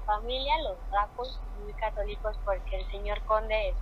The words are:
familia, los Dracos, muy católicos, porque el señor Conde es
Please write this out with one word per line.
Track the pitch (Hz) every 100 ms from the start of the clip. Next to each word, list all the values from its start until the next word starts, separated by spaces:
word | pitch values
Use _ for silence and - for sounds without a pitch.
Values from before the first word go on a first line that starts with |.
| -
familia, | 208 233 262 269 311
los | 254 190 -
Dracos, | 202 208 - 254 - - -
muy | -
católicos, | - 220 214 208 202 214 208 202
porque | 185 - 190
el | 185
señor | 202 202 208 -
Conde | 214 214 220 196
es | -